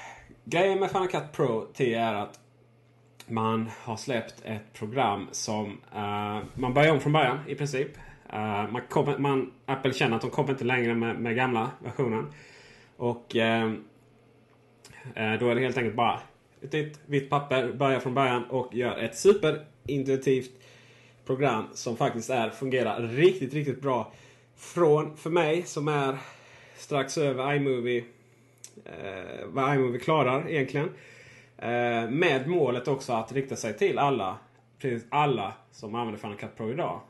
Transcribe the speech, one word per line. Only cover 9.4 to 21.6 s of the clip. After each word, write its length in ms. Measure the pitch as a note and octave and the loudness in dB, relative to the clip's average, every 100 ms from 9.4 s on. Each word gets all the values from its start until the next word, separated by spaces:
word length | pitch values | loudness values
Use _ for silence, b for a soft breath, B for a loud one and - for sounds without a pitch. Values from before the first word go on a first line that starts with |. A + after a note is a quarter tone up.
| B2 - - | -2 -6 -6
Apple 260 | C3+ C3 | -2 0
känner 240 | B2+ C3+ A2+ | 2 2 2
att 60 | |
de 80 | B2 | 0
kommer 200 | - C#3+ | -2 0
inte 140 | C3+ | 0
längre 300 | A#2+ B2+ A#2 | 0 2 2
med, 260 | A#2 A#2 G#2 | 2 0 -2
med 160 | A#2 A2+ | -2 0
gamla 340 | B2+ A#2 B2 - | 2 0 -2 -6
versionen. 540 | A#2 - B2 A2 D3 B B B B B B - | -8 -2 0 -2 -4 B B B B B B -4
Och, 400 | A#2+ A#2 - A#2 | -4 -4 -2 2
eh, 360 | A2+ A2+ A2 G#2+ - - _ _ _ _ _ _ _ _ - B C3 | 4 2 0 -2 -10 -20 _ _ _ _ _ _ _ _ -20 B -12
eh, 240 | - A2 A2 | -2 0 2
då 80 | A#2+ | 2
är 60 | |
det 60 | A#2 | 2
helt 160 | C3 B2 | 0 0
enkelt 200 | A#2 A2+ | 0 2
bara 240 | A#2 - - _ _ _ | 2 0 -6 _ _ _
ett 100 | D3 | -6
nytt 280 | D#3 D3+ - - | -4 -4 -8 -2
vitt 240 | C#3+ C#3 | -2 2
papper, 420 | D3 D3 C3 A#2+ | 0 2 0 0
börja 280 | B2+ C#3 C3 | 0 2 2
från 140 | C3 | 0
början 300 | B2 C3 B2 | 2 2 2
och 300 | A#2 C3 - | -2 -4 -2
gör 240 | A#2 A#2+ - | -2 -2 -2
ett 180 | A2+ - | -4 4
superintuitivt 1300 | G3 G#3 D#3 D3+ - - - C#3 C3+ C3+ C#3 C3 A#2+ - B B B B B B - | 6 6 2 0 -6 -14 -6 -2 0 0 2 2 0 -12 B B B B B B -4
program 380 | C3 C#3 A2 | 0 2 2